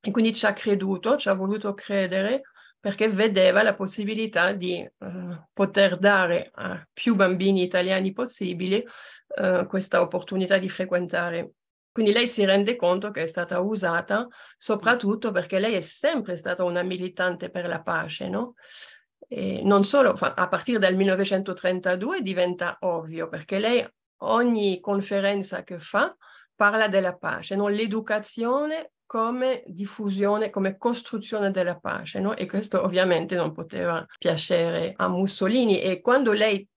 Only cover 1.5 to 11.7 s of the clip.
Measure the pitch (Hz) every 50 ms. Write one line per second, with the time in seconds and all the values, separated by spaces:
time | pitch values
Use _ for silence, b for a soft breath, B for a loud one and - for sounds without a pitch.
1.5 | 208 214 208 208 202 202 - - 202 196 190 180 180 190 196 208 247 277 B B
2.5 | B B B B B B _ 208 196 - 214 220 202 190 214 226 202 190 185 190
3.5 | 180 202 220 214 196 - 196 190 - - 208 208 220 220 226 220 214 175 175 185
4.5 | 208 196 175 180 180 170 - - _ _ - 190 175 185 180 175 175 160 - _
5.5 | _ - 196 196 196 196 202 190 175 196 190 202 202 196 185 170 170 - - -
6.5 | _ - - - 185 170 - _ _ - - 240 226 190 196 185 185 175 190 196
7.5 | 196 190 180 180 185 180 180 185 190 190 190 190 190 - 247 247 - - 202 180
8.5 | 180 170 185 185 190 220 240 240 B B B B B B B _ - - 180 185
9.5 | 185 180 185 185 - 190 190 - - 185 175 175 - 180 180 - 190 190 190 180
10.5 | 196 190 185 185 - - 185 185 180 175 180 175 175 170 175 175 170 170 170 -
11.5 | _ _ _ _